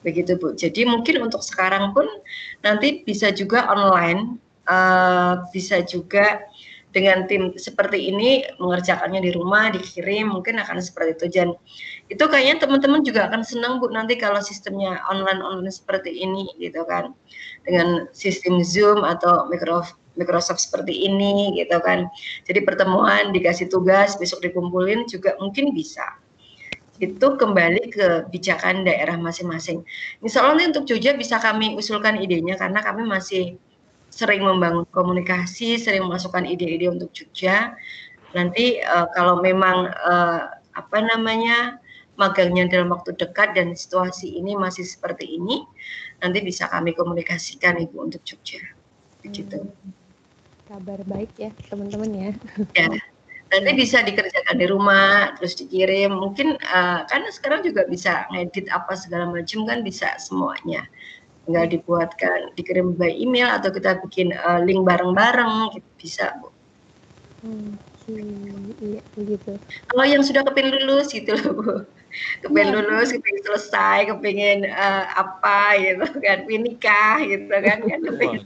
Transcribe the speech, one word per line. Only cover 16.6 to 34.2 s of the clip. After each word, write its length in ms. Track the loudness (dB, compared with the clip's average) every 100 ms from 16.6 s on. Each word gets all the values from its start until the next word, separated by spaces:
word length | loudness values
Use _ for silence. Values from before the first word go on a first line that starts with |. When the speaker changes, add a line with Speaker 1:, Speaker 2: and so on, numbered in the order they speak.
| -10 -8
Speaker 1:
kan. 320 | -4 -4 -6 -14 _ -20 -20 -14
Dengan 480 | 0 2 4 0 -4
sistem 480 | -6 -4 -2 2 2
Zoom 480 | 2 4 6 6 2
atau 400 | 2 4 4 2
Micro-, 400 | -4 0 -2 -2 -16 _
Microsoft 480 | -6 0 0 0 -4
seperti 480 | -4 -4 -6 -2 0
ini, 480 | 2 2 2 0 -2
gitu 240 | 0 0
kan. 240 | 2 0 -2 -8 -16 -12
Jadi 160 | -2 0
pertemuan, 720 | 2 2 2 4 4 4 2
dikasih 400 | 2 2 0 0
tugas, 400 | 2 4 6 4
besok 320 | 0 -6 -4
dikumpulin 640 | -4 -4 -2 0 0 0 -2
juga 240 | -2 -2 -2
mungkin 320 | -4 -2 -2
bisa. 320 | -2 -6 -10 -12 -12 _ _ _ _ -16 -16 _ -6
Itu 320 | -6 2 2 4
kembali 480 | 2 4 4 2 -2
ke 400 | 0 2 2 -2
kebijakan 560 | -6 -4 -2 0 0
daerah 320 | 0 0 -2 -4
masing-masing. 640 | -6 -6 -6 -6 -6 -8 -8 -14 -14 -8
Insya 240 | -2 4
Allah 160 | 4 4
nanti 160 | 2 0
untuk 80 | -2
Jogja 240 | 2 2 0
bisa 240 | -2 0
kami 320 | 0 0 -2
usulkan 480 | -4 -4 0 0 0
idenya, 320 | 0 0 -2
karena 320 | -4 -2 -2
kami 160 | -2 -4 -4
masih 480 | -4 -2 -4 -4 -8 _ _ _ _ _
sering 320 | -4